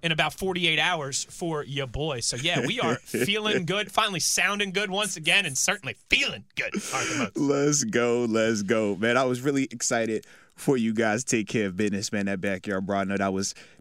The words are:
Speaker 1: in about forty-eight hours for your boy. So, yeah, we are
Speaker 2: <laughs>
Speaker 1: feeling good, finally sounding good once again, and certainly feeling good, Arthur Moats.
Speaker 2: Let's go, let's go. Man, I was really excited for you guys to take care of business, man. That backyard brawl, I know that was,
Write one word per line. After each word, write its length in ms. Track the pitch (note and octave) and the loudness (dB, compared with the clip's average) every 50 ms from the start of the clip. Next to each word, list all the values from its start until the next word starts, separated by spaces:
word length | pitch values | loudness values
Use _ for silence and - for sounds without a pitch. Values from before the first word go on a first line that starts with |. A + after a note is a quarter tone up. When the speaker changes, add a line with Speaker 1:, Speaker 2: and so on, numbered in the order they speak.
Speaker 1:
in 120 | - E3+ E3 | 0 0 2
about 200 | D3+ E3 D#3 - | 2 2 0 0
forty-eight 460 | - G3 F#3+ F#3 F3+ F3+ E3 D#3+ D3+ | -2 -4 -2 -2 0 2 2 2 4
hours 480 | D3+ E3+ F#3 D#3+ C#3+ C3+ C#3 - - - | 2 2 0 0 -2 -4 -4 -6 -6 -6
for 360 | - - F#3+ E3+ D#3+ D3 C3+ | -8 -6 -4 -4 -4 -4 -6
your 240 | A2+ C#3 C#3 C3+ B2+ | -6 -4 -6 -6 -4
boy. 320 | G#2+ B2+ D3 D#3+ D3 A#2+ | -4 -4 -4 -2 -2 -2
So, 160 | A2+ - - | -2 -4 -4
yeah, 280 | B2 C3+ E3+ F3 D3+ A2+ | 0 0 0 0 0 0
we 140 | C#3 - B3+ | -2 -2 -2
are 160 | - A2 A#2 | 0 0 -2
Speaker 2:
<laughs> 80 | B2 - | -2 -4
Speaker 1:
feeling 640 | - - G#3+ - - G3+ G#3+ G#3+ G#3+ G#3+ G#3 F3+ | -4 -2 -2 0 2 0 0 0 0 0 0 0
good, 260 | D#3 F#3 G3+ G#3 G3+ | 0 -2 -2 -2 0
finally 300 | - - G#3+ G#3+ G3 E3 | 0 0 2 2 0 0
sounding 500 | - - - - F3 F#3 G3+ G3+ G#3 G3 | 0 0 2 2 2 2 2 0 -2 -2
good 220 | F3+ F#3+ G#3 G3+ F#3 | -2 -2 -2 -2 -2
once 240 | G3 G#3+ G#3 - | -2 -2 -2 -4
again, 280 | F3 D#3 E3 F3 G3 G3 | -4 0 2 4 4 4
and 140 | E3 C3+ - | 2 0 0
certainly 380 | - - F#3+ G3 - C3+ A2 - _ _ | 0 0 0 -2 -4 -10 -10 -10 _ _
feeling 360 | - C4 C#4 A#3+ D#3+ A2 - _ _ | 0 0 0 -2 -4 -8 -12 _ _
good, 180 | - B2 A2 - - - - - | -6 -6 -4 -4 -6 -6 -4 -4
Arthur 240 | C4 - D#4+ D#4+ D4+ | -2 -2 -2 -2 -2
Moats. 180 | B3+ - - | -2 -2 -2
Speaker 2:
Let's 460 | - D3 C#3 C#3+ C#3+ C#3+ D3 D3 C#3+ - | -2 2 2 2 4 4 4 2 2 0
go, 420 | A2 G2 A#2+ A#2+ A#2+ A#2 B2 A#2+ | 0 2 2 4 4 4 2 2
let's 380 | A#2 A2 A2+ A2 A2+ A#2 G#2+ G#2 | 2 2 2 2 2 2 0 0
go. 320 | F#2+ A#2 A2 A2 G2+ G2+ | 0 2 2 2 0 0
Man, 220 | E2+ G#2+ A#2 A#2+ | 0 2 2 4
I 80 | B2 C3+ | 4 4
was 160 | B2+ B2+ B2 | 2 0 0
really 240 | B2 D3 C#3+ C#3 C3+ A#2 - | 0 0 0 0 0 -2 -4
excited 520 | A#2+ - - B2+ A#2 A2+ A2 A2 G#2 - - - - - _ _ | -4 -2 0 0 0 0 0 -2 -4 -4 -8 -20 -20 -20 _ _
for 220 | - - - C#3+ | -4 2 2 4
you 180 | C3 A2+ A2+ A2 | 4 4 2 2
guys 300 | G#2+ A2+ A2 G#2+ A2 - | 2 2 2 2 0 0
to 140 | - - A2+ | 0 0 0
take 100 | G#2 - | 0 0
care 180 | - A#2+ G#2 | 0 0 0
of 100 | G2 F2+ | 0 0
business, 360 | F2+ G#2+ G#2 G2 G2 F#2+ - - | 0 0 0 0 -2 -4 -4 -4
man. 140 | G#2 G2 | -2 -2
That 140 | G2 G2 F#2+ | -2 -4 -2
backyard 460 | F2 G2+ G2 F#2 - G#2+ G2 F#2+ G2 | -2 -4 -4 -4 -4 -4 -4 -4 -2
brawl, 140 | F2+ G2 G2 | -2 0 0
I 40 | G2 | 0
know 120 | F#2+ G2 | 0 0
that 160 | G2 G2 G2 F#2+ | 0 0 0 0
was, 240 | F#2+ G2 - - - - - - - | 0 -2 -4 -6 -8 -16 -20 -20 -6